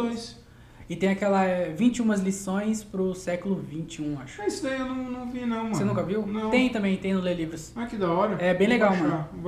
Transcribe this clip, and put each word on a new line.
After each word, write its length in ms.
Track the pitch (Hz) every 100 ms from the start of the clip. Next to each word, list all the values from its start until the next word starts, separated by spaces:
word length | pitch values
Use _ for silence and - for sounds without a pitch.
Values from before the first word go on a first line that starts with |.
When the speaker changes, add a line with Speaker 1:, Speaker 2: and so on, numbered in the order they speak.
Speaker 1:
dois. 400 | 240 233 - - - - - - -
Speaker 2:
E 60 | 170
tem 120 | 190
aquela, 340 | 196 202 196
é, 280 | 190 180 170
vinte 260 | 156 240 240
e 40 |
uma 120 | 220 202
lições 680 | 190 190 - 196 214 220
pro 300 | - 190 190
século 420 | 180 - 175 196 180
vinte 400 | 135 151 160 -
e 60 |
um, 160 | 147 143
acho. 220 | 123 -
Speaker 1:
Ah, 40 | 415
isso 160 | -
daí 160 | 269 262
eu 60 | 262
não, 240 | 262 254
não 200 | 247 247
vi, 100 | 247 240
não, 160 | 226
mano. 100 | 226
Speaker 2:
Você 100 | 190
nunca 180 | - 120
viu? 240 | 160 208 202
Speaker 1:
Não. 240 | 208 220
Speaker 2:
Tem 180 | 240 254
também, 280 | 226 196 190
tem 160 | 190
no 60 | 190
Lê 120 | 180
Livros. 400 | 170 160 160 -
Speaker 1:
Ah, 120 | - 240
que 100 | 220
da 140 | 180
hora. 240 | 170 208 180
Speaker 2:
É 140 | 180
bem 140 | 175 202
Speaker 1:
Vou 60 | 240
Speaker 2:
legal, 140 | 208
Speaker 1:
baixar, 140 | 185 151
Speaker 2:
mano. 200 | 160 151
Speaker 1:
vou 100 | -